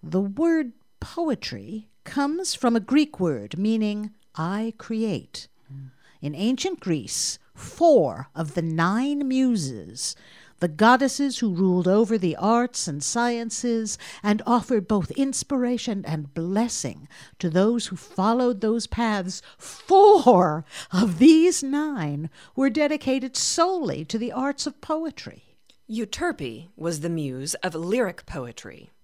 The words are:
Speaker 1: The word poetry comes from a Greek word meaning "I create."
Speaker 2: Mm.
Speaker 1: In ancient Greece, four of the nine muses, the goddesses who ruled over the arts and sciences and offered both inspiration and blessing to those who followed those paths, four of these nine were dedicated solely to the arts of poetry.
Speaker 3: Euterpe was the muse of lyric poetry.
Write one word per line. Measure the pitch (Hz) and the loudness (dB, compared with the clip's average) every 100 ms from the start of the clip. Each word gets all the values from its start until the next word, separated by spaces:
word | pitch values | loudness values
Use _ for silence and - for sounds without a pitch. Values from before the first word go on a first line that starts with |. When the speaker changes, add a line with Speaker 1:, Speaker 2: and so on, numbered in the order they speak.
Speaker 1:
The | 156 170 | -2 -2
word | 202 196 330 320 269 - _ _ | -2 0 0 2 -2 -8 _ _
poetry | - - 330 247 - 107 101 214 214 _ - | -14 -6 -4 -4 -6 -12 -12 -14 -14 _ -10
comes | - 285 320 381 - | -4 -2 -2 -6 -2
from | 247 233 | 0 0
a | |
Greek | 190 277 302 - | 0 0 0 -2
word | 180 131 104 156 | -2 -2 -6 -4
meaning | 208 226 214 208 208 214 _ - | -2 0 -2 -4 -8 _ _ -8
"I | 165 202 226 226 | -6 -4 -6 -10
create." | - 226 220 160 135 - - _ _ | -8 -4 -2 -4 -8 -18 -20 _ _
Speaker 2:
Mm. | 135 135 _ _ _ | -18 -18 _ _ _
Speaker 1:
In | 139 | -10
ancient | 147 214 254 381 370 | -4 -2 -2 -4 -6
Greece, | - 156 104 - - - _ | -4 -4 -4 -6 -6 -8 _
four | - - - 339 277 147 85 135 | -20 -18 2 6 6 4 -2 -12
of | - 160 175 | -8 -6 -4
the | |
nine | 165 160 170 214 269 285 277 | -4 0 0 0 -2 -2 -2
muses, | 262 262 226 139 117 85 110 - - - - - _ | 0 2 0 -2 -8 -14 -10 -10 -10 -18 -20 -20 _
the | 175 | -4
goddesses | 151 220 247 269 - 277 247 | 4 6 6 2 0 -4 -2
who | 226 | -2
ruled | 175 190 180 180 | 2 2 2 4
over | 202 226 220 | 2 2 0
the | 180 151 | -2 0
arts | 196 233 247 - - | 0 2 0 -4 -6
and | 147 | -6
sciences | 147 233 240 233 233 - 247 226 220 - - - | -4 -2 -2 -2 -6 -6 -2 -2 -4 -8 -12 -6
and | 208 208 220 | 0 0 2
offered | 240 - 233 185 | 0 2 -2 0
both | 214 170 | -2 -2
inspiration | - 269 254 - 277 247 247 - 202 | -2 -2 -2 -4 -2 0 -2 -4 -6
and | - 156 143 | -4 -6 -6
blessing | - 170 196 233 - 131 - - - - _ | -6 -2 0 0 -2 -8 -10 -18 -20 -20 _
to | 180 | -2
those | 160 202 233 - | 2 2 2 -4
who | 180 | -10
followed | - - 196 233 247 208 | -10 -2 0 2 0 0
those | 220 233 214 | -2 -2 -4
paths, | - 233 208 180 - - - | -2 -2 -2 -4 -10 -14 -20
four | - - - 381 403 403 247 226 180 151 156 - - | -20 -20 4 8 10 10 8 8 6 2 -6 -16 -6
of | 180 214 165 | 0 0 8
these | 269 320 349 - | 8 10 6 2
nine | 277 285 311 269 151 143 160 - - - | -2 -2 -2 -2 -4 -4 -6 -12 -14 0
were | 269 | 0
dedicated | 226 294 302 269 262 254 - | 2 0 0 0 -2 -2 -4
solely | - - 339 370 254 - | -4 2 2 2 -2 -6
to | 160 226 | -6 -6
the | 240 | -4
arts | 254 269 277 - | -4 -4 -4 -8
of | - | -10
poetry. | - 311 320 - - - _ _ _ _ _ | -6 -4 -4 -10 -18 -20 _ _ _ _ _
Speaker 3:
Euterpe | 220 214 - 359 - 131 113 165 - | -8 -6 -4 -4 -4 -8 -10 -18 -8
was | 165 160 | -6 -4
the | 165 | -4
muse | 165 143 127 143 202 | -4 -4 -6 -8 -6
of | 185 165 | -6 -6
lyric | 170 226 214 165 - | -2 0 0 -4 -12
poetry. | 165 120 113 107 67 - _ | -10 -10 -14 -18 -20 -20 _